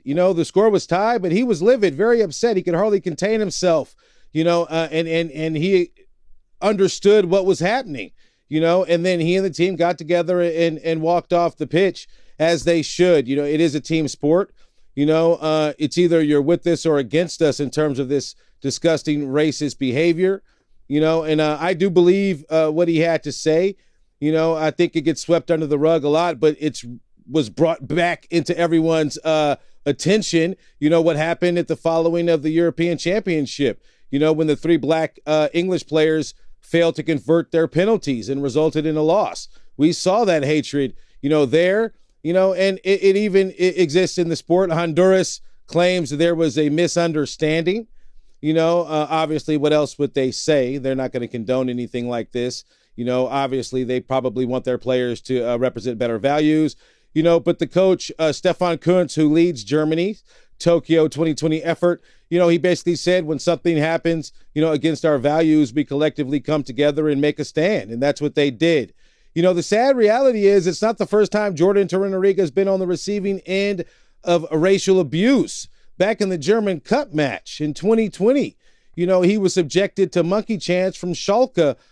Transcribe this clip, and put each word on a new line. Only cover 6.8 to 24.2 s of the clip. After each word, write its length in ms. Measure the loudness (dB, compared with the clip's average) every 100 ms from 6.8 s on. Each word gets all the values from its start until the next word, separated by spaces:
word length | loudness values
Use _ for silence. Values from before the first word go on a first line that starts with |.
| 0 2 2 4
what 200 | 4 0
was 160 | 2 0
happening, 520 | 0 -2 -6 -12 -12 -16 _ _ _
you 120 | -2
know, 240 | 2 2
and 200 | 2 0
then 160 | 2 0
he 160 | 0 0
and 80 |
the 60 | -2
team 240 | 0 -2
got 240 | 0 -2 -2
together 420 | -2 -2 0 0
and, 380 | 0 0 -2 -2
and 240 | -4 -2
walked 300 | 0 -2 0
off 240 | 0 0 -2
the 100 | -2
pitch 420 | 0 0 -2 -14 -20 -20 -2
as 260 | 0 0
they 160 | 2 0
should. 460 | 0 2 4 4 2
You 100 | -2
know, 80 |
it 160 | -2 0
is 140 | 0
a 60 | 0
team 260 | -4 -4 -4
sport. 460 | -4 0 2 0 _ -20 _ -16
You 120 | -2 0
know, 280 | 2 2
uh, 400 | 0 0 0 0 -2
it's 200 | -4 2
either 240 | 2 4
you're 180 | 2 2
with 260 | 2 0 0
us 200 | -2 0
or 120 | 0
against 440 | 0 -2 -2 0
us 180 | -2 0
in 100 | -4
terms 280 | -2 -2 -2
of 100 | -2
this 260 | -4 -4 -14 _ _
disgusting 680 | -8 -2 0 0 -2 -4 -2
racist 500 | 0 0 -2 -6 -4
behavior, 640 | -4 0 0 2 0 -2 _ _ _ _ _
you 140 | 0
know, 240 | 2 0
and, 160 | 0 0
uh, 180 | 0 -2
I 140 | -4
do 160 | 0 2
believe, 540 | 4 4 4 2 -4 -2
uh, 200 | 0 2
what 180 | 2 0
he 120 | 2
had 240 | 2 0
to 80 | -4
say. 440 | -4 0 2 0 -4 _ _ _ _